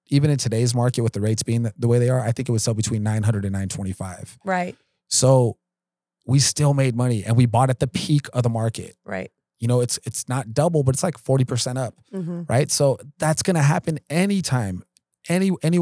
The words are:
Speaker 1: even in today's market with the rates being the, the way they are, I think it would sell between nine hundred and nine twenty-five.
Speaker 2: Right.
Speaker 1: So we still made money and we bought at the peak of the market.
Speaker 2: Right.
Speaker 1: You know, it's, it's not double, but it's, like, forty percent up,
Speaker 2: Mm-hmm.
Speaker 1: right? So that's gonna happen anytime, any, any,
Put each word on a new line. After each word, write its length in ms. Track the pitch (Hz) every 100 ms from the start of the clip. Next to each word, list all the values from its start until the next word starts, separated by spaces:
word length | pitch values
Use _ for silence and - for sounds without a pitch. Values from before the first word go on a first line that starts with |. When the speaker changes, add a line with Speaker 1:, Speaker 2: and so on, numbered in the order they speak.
| -
Speaker 1:
even 220 | 139 151
in 80 | 135
today's 360 | 117 113 123
market 280 | 120 120 120
with 100 | 117
the 80 | 101
rates 220 | 107 110
being 220 | - 117
the, 100 | 117 -
the 80 | 117
way 100 | 120
they 100 | 120
are, 120 | 127
I 100 | 110
think 160 | 117 123
it 40 |
would 100 | 113
sell 100 | -
between 280 | 110 - 110
nine 200 | 107 107
hundred 220 | 107 104
and 80 | 98
nine 160 | 98 95
twenty-five. 680 | 104 95 - 95 87 - -
Speaker 2:
Right. 320 | 196 180 180 - _ _ -
Speaker 1:
So 500 | - 131 131 120 - _ _ _ _ _ _ -
we 120 | 139
still 340 | 127 - 147
made 240 | 139 131 117
money 260 | 123 110
and 140 | 101 113
we 80 |
bought 240 | 120 117 131
at 120 | 123
the 60 | 135
peak 400 | - - 147 -
of 100 | 123
the 60 | 117
market. 480 | 113 113 107 85 -
Speaker 2:
Right. 260 | - 95 - _ _ -
Speaker 1:
You 80 | 117
know, 120 | 123
it's, 160 | 123 -
it's 220 | 113 - -
not 240 | 131 113
double, 280 | 123 170 160
but 120 | 135
it's, 80 | 131
like, 140 | 147 -
forty 260 | - 131
percent 320 | 123 123 131 127
up, 160 | 117 - _
Speaker 2:
Mm-hmm. 300 | 190 170 175 165
Speaker 1:
right? 220 | 120 -
So 280 | - 139 123 147 -
that's 240 | 156 156
gonna 200 | - 165
happen 360 | 143 180 - 156 -
anytime, 720 | 160 196 196 - 127 98 90 - _ _ _ -
any, 220 | 180 196 175
any, 160 | 160 175